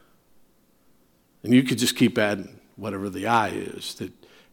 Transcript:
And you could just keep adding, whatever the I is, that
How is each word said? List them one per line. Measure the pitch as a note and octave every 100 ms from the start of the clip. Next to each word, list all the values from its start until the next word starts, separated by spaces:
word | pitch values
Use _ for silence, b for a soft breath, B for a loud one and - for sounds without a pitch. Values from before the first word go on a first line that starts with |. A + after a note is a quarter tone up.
| b b _ _ _ _ _ _ _ _ _ _ _ _
And | -
you | B2
could | C3 A#2
just | A#2+ -
keep | A#2+ A#2+
adding, | G#2 G2+ F2+ - _ -
whatever | G#2 G2 G2+
the | F#2 G#2+
I | A#2 G2+
is, | G2+ F#2+ - -
that | - A2 - b b b